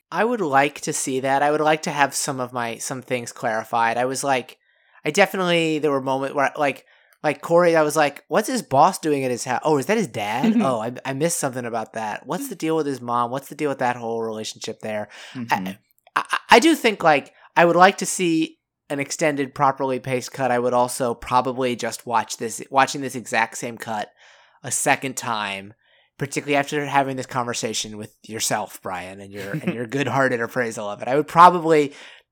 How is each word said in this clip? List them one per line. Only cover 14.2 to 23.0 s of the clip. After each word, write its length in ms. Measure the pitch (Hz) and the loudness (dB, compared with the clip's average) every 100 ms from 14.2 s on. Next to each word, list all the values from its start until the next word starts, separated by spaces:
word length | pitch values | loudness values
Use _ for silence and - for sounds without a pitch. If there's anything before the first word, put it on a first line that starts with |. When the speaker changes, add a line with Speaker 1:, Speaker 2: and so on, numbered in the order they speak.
Speaker 1:
relationship 580 | 113 110 107 - - 107 | -4 -6 -8 -10 -12 -10
there?" 280 | 110 107 104 - - 131 | -8 -6 -8 -12 -16 -12
Speaker 3:
Mm-hmm. 180 | 117 | -6
Speaker 1:
I, 240 | - 92 - _ _ _ - | -6 -6 -10 _ _ _ -4
I, 240 | - - - | -2 -6 6
I 80 | 240 | 8
do 140 | 294 320 | 8 4
think, 260 | 240 202 | 2 2
like, 300 | 170 147 - _ - - | 4 4 0 _ -2 4
I 80 | 170 | 6
would 100 | 170 | 8
like 240 | 185 196 | 6 6
to 80 | 185 | -4
see 520 | - 175 160 160 - _ _ _ | -2 0 0 -2 -6 _ _ _
an 120 | 143 | -6
extended, 540 | 139 - 160 143 135 120 | -6 0 0 0 -4 2
properly 420 | 143 135 135 127 | 0 2 -2 -2
paced 320 | 131 131 - | -2 -4 -4
cut. 220 | - 131 | -4 0
I 80 | 123 | 0
would 140 | 123 123 | 2 2
also 400 | 123 - 123 113 | 0 0 -4 -4
probably 600 | - 127 127 123 131 120 | 0 0 0 -2 -2 -2
just 320 | 113 - - | -6 -8 -2
watch 300 | 113 104 - | -2 -2 -6
this, 260 | 117 107 - | -8 -8 -4
watching 300 | 135 135 147 | 2 2 0